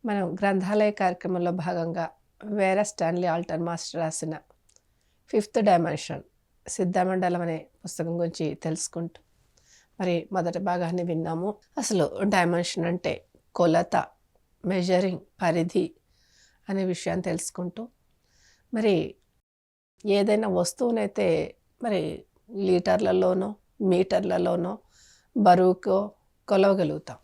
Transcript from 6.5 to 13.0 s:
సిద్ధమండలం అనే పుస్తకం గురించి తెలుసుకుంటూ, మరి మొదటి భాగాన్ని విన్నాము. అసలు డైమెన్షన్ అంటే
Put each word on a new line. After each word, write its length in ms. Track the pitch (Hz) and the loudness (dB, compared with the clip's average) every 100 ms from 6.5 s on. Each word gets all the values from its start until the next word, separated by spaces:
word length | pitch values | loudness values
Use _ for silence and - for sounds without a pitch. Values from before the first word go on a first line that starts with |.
| _ - | _ -14
సిద్ధమండలం 720 | - 180 185 185 185 185 175 | -4 0 2 0 0 0 -2
అనే 240 | 170 160 - _ - | -2 -6 -8 _ -14
పుస్తకం 340 | - 165 170 | -6 -4 -2
గురించి 340 | 170 - 156 | -4 -2 -6
తెలుసుకుంటూ, 680 | 139 160 160 - 170 170 - _ _ _ _ _ _ _ _ | -4 -6 -6 -6 -8 -8 -10 _ _ _ _ _ _ _ _
మరి 260 | 185 170 - | -2 -2 -2
మొదటి 280 | 190 170 175 | -4 -2 -2
భాగాన్ని 440 | 190 175 170 180 | -2 -2 -2 -2
విన్నాము. 500 | 175 160 165 160 190 208 _ - | -2 -4 -4 -4 -4 -8 _ -8
అసలు 320 | 247 196 151 - | -2 0 0 0
డైమెన్షన్ 600 | 196 196 175 175 175 - 170 | 0 2 2 0 -2 -4 -4
అంటే 400 | 180 | -2